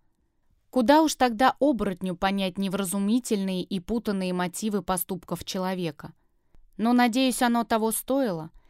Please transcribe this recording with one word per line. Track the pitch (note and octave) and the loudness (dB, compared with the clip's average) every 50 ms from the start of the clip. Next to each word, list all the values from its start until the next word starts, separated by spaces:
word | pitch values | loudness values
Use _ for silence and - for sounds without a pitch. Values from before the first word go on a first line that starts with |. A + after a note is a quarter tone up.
| _ _ _ _ _ _ _ _ _ _ _ _ _ _ | _ _ _ _ _ _ _ _ _ _ _ _ _ _
Куда | - B3+ A#3 A#3+ C#4+ D#4 | 0 0 4 6 6 6
уж | D#4+ D4 - | 6 4 2
тогда | - C4 B3 A3+ G#3 C4 C4+ - - | 2 0 0 2 2 2 2 2 2
оборотню | C4+ D4 C4+ G3+ G#3 G3+ F#3 - F#3+ F#3 F3 | 2 2 2 0 -2 -4 -4 -4 -6 -6 -4
понять | - G3 G3 G3 G3 F#3+ F#3 F3+ | -2 -2 0 0 0 -2 -2 -2
невразумительные | G3 G3 F#3+ F3+ G#3 G3 E3+ G3 G3+ G3 G3+ A3+ B3+ - - A3+ G3 F#3+ F#3+ F#3 F3+ - | -4 -4 -2 -2 -2 -4 -2 -2 -2 0 2 0 0 0 0 -2 -2 0 -2 -2 -4 -4
и | - G3+ F#3 | -4 -6 -6
путанные | F3+ - A3+ A#3+ - A3 G3 F#3+ F#3 F3+ F3+ | -4 -4 -6 -4 -2 -2 -4 -2 -2 -2 -2
мотивы | F3+ D#3 E3+ - - G#3+ A3 G3+ G3 F3+ | -2 -2 -4 -4 -4 -6 -4 -4 -4 -2
поступков | - F#3 F3+ - - F#3+ F3 - - F3 E3+ - | -2 -4 -4 -4 -6 -8 -10 -8 -8 -8 -8 -8
человека? | - - F#3+ F#3 F#3 F#3+ F#3 F3 D#3+ D3 - - D#3 - _ _ _ _ _ _ _ _ - - _ - | -8 -6 -4 -4 -4 -4 -4 -4 -6 -6 -8 -16 -18 -18 _ _ _ _ _ _ _ _ -20 -20 _ -6
Но, | - G#3+ A#3 B3 | -2 0 2 4
надеюсь, | B3 B3 A#3+ G#3 C4 C4 B3+ A#3 - | 4 4 4 4 2 2 2 2 2
оно | B3+ A#3+ A#3 A#3 A3+ | 0 2 2 0 0
того | - A#3 A3 A3 A3+ | 0 0 0 0 0
стоило, | G#3+ - - - C4 C#4 C4+ G#3+ F3 D#3+ D#3 E3 _ - _ | -2 -4 -2 0 0 0 0 0 -2 -4 -8 -12 _ -20 _